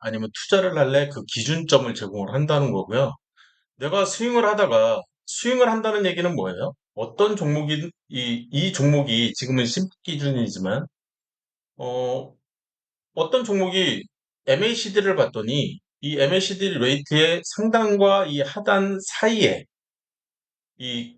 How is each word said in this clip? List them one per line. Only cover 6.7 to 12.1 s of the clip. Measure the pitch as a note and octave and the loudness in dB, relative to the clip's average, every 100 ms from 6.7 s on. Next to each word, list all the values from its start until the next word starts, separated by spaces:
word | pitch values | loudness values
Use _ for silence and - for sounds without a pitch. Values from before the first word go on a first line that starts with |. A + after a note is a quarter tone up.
| - _ | -8 _
어떤 | - A2+ - G#3 G3+ | -10 -8 2 2 2
종목이, | D3+ D3+ D3+ D3+ E3+ - _ | 0 -2 -2 -4 -6 -12 _
이, | C3+ A#2+ A#2 - | -6 -4 -4 -4
이 | C#3+ F#3 | -2 -2
종목이 | - C#3+ D3 B2 A2+ A#2 | 2 4 4 2 0 0
지금은 | - B2+ C3 A#2+ | -2 -2 0 0
신품 | F3+ F#3 - | -2 -4 -8
기준이지만, | - D3 C#3 B2+ G#2+ F2+ F#2 A#2 - _ _ _ _ _ _ _ _ - | -10 -4 -2 -2 -2 -4 -4 -4 -6 _ _ _ _ _ _ _ _ -12
어, | B2+ B2+ B2 | -8 -4 -4